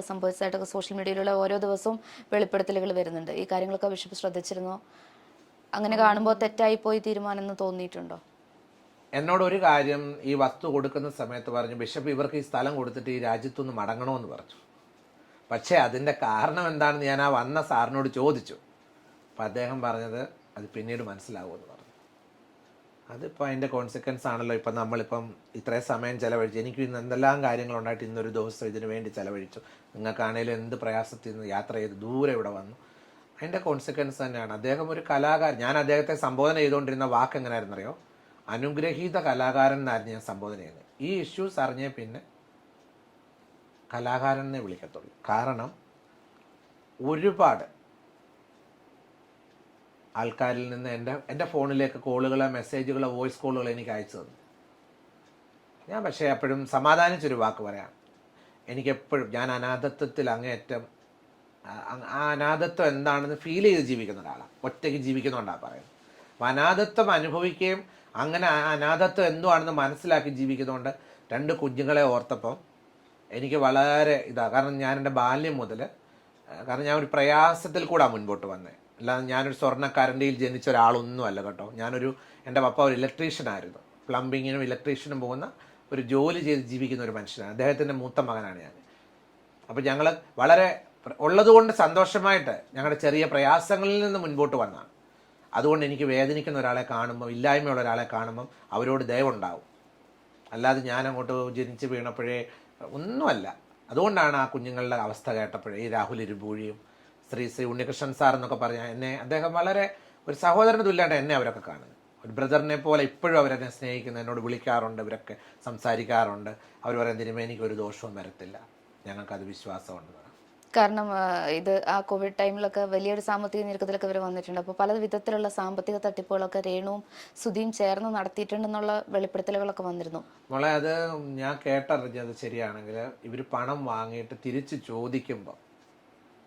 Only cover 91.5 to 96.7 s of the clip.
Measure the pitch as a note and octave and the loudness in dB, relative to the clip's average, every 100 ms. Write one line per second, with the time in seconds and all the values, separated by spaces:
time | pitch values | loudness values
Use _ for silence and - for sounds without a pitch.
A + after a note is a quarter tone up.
91.5 | A3+ A3+ A3 D#3+ E3+ F#3 G#3 G3 F#3+ C3 | 12 12 6 6 6 4 4 4 4 2
92.5 | - - C3 D3 D3 D3 D3+ D#3 D3 C#3 | -6 -6 -2 0 2 4 4 4 4 6
93.5 | E3 E3+ F#3+ G3 G3+ G3+ G3 E3 C#3+ D3 | 6 6 2 2 2 0 0 -2 2 2
94.5 | C3+ G#2 - - _ _ _ _ _ - | 2 -2 -6 -18 _ _ _ _ _ -6
95.5 | - D3 D#3 C#3+ C#3 C#3+ C3 C3+ D3+ D3 | 2 4 4 2 0 2 2 2 0 -2
96.5 | C#3+ B2 | -2 0